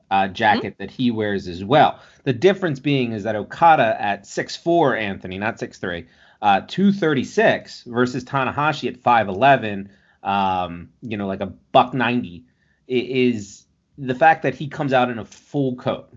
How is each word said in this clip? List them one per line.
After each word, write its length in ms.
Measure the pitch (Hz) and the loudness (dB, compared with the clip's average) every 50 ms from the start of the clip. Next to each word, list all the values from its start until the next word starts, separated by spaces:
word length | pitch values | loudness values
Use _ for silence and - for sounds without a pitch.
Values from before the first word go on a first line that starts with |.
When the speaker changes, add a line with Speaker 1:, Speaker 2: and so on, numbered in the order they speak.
| _ _ | _ _
Speaker 1:
uh, 160 | 95 95 95 98 | 0 0 0 0
jacket 460 | 92 - 113 107 101 - 110 98 - | -2 0 2 2 2 2 0 -6 -8
Speaker 2:
Mm-hmm. 100 | - 98 | -10 -12
Speaker 1:
that 80 | 98 | -12
he 200 | - - 127 120 | -6 -2 -2 -2
wears 360 | 113 110 107 104 101 95 98 90 | 0 0 -2 -2 -2 -4 -4 -6
as 160 | 85 87 101 | -8 -8 -2
well. 360 | 98 139 151 127 80 - - - - _ _ _ | 2 4 4 4 4 2 -4 -12 -20 _ _ _
The 100 | 143 127 | -4 -2
difference 460 | 113 156 196 196 196 190 170 143 139 | 2 4 4 4 4 -2 -4 -6 -4
being 320 | - 147 143 135 123 113 | -2 -2 0 0 0 -2
is 120 | 113 107 95 | -4 -4 -4
that 120 | 110 107 | -4 -4
Okada 600 | 104 101 - - - 170 170 156 143 123 110 107 - | -4 -6 -8 -2 2 4 6 6 6 4 2 0 0
at 260 | - 104 101 98 - | -2 -4 -4 -4 -8
six 300 | - - 175 - - - | -10 -8 -8 -8 -8 -10
four, 400 | - - 170 170 170 156 135 113 | -6 -2 0 2 4 4 2 2
Anthony, 420 | 110 107 98 95 - - 92 92 95 | 0 -2 -4 -6 -8 -8 -10 -8 -4
not 220 | 101 113 110 - | -4 -4 -4 -6
six 180 | 127 - - - | -10 -12 -10 -10
three, 280 | - 95 87 85 85 - _ _ _ _ _ _ | -8 -8 -6 -8 -10 -14 _ _ _ _ _ _
uh, 200 | 107 104 98 95 - - | 2 4 4 4 2 -2
two 240 | - - 196 202 | -2 2 2 2
thirty-six 920 | 196 - 165 156 151 127 - 104 - 208 226 175 110 - - - - - - | 2 2 0 0 0 0 -2 -2 0 2 4 4 2 2 -2 -10 -20 -20 -16
versus 400 | 123 117 120 127 123 139 131 - | -6 0 0 0 0 0 -6 -8
Tanahashi 640 | - 139 139 131 120 - 139 147 156 147 - 123 113 | -4 -4 -2 -2 -2 -2 -2 -2 -2 -2 -2 -6 -8
at 80 | - - | -8 -2
five 300 | _ 123 120 113 104 98 | _ 2 4 4 2 0
eleven, 600 | 95 98 127 143 139 123 110 107 101 98 98 98 - _ _ _ _ _ - | 0 2 4 6 6 4 2 -4 -6 -8 -10 -12 -18 _ _ _ _ _ -4
um, 640 | 98 98 101 98 95 92 92 90 85 85 87 90 - _ _ | -2 0 0 0 0 0 0 -2 -4 -6 -12 -14 -18 _ _
you 140 | - 113 110 | -12 -10 -8
know, 120 | 104 101 98 | -6 -4 -6
like 140 | 95 95 | -4 -4
a 40 | 98 95 | -6 -8
buck 460 | - - _ _ - 131 123 123 - | -8 -14 _ _ 4 4 4 4 0
ninety, 500 | 131 120 117 120 123 98 87 87 85 - _ _ _ _ _ _ _ _ - | -2 0 0 0 -2 -4 -6 -10 -18 -20 _ _ _ _ _ _ _ _ -4
i-, 40 | 127 | -4
is 720 | 123 - 123 135 131 127 123 117 104 101 - - - _ _ _ _ _ _ _ 147 | -4 -2 -2 0 2 2 2 2 -2 -6 -12 -16 -20 _ _ _ _ _ _ _ -10
the 160 | 139 127 127 | -6 -6 0
fact 260 | - 165 160 160 - - | 4 4 4 4 4 0
that 120 | 139 - | -4 -4
he 120 | - 160 143 | -4 -8 -10
comes 260 | - - 151 131 131 | -8 -6 -4 0 2
out 160 | 127 123 123 | 2 2 0
in 80 | 120 110 | -2 -8
a 60 | 98 | -10
full 500 | - - - _ _ - 147 139 131 123 | -14 -18 -20 _ _ -4 -2 -2 -2 -4
coat, 360 | 123 - 123 92 64 - _ - | -4 -4 -4 -6 -6 -8 _ -20